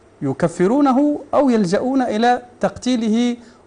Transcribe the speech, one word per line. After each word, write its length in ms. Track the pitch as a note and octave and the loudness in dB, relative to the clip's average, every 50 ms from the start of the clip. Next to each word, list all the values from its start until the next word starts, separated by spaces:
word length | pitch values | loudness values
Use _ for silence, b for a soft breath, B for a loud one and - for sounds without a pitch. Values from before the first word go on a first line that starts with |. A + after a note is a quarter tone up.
| _ _ _ - D3 | _ _ _ -8 -6
يكفرونه 960 | C3+ - - F3 E3 - - F3 G3 B3 D4 C#4+ C4+ B3 C4+ D4 D4 D4 D#4+ - - - | -6 -2 -2 -2 -2 0 0 0 2 2 2 2 2 2 2 2 0 0 -4 -6 -2 0
أو 160 | - D4 C4 | 0 2 2
يلجؤون 520 | A#3 A3 G3+ E3 G3 F#3 - B3+ C4+ C4+ B3 | 2 2 2 0 0 -2 -2 0 0 0 0
إلى 400 | - G3+ G#3+ A#3 A#3+ B3 B3 B3 - - - | 0 0 0 2 2 0 0 -4 -10 -8 -6
تقتيله 760 | G#3+ - - - - B3 B3+ A3+ A#3 G#3+ G#3+ A#3 A#3+ A#3+ A#3+ A#3+ B B B B B | -6 -4 -4 -6 -4 -2 -2 -2 0 0 0 0 0 -2 -2 -6 B B B B B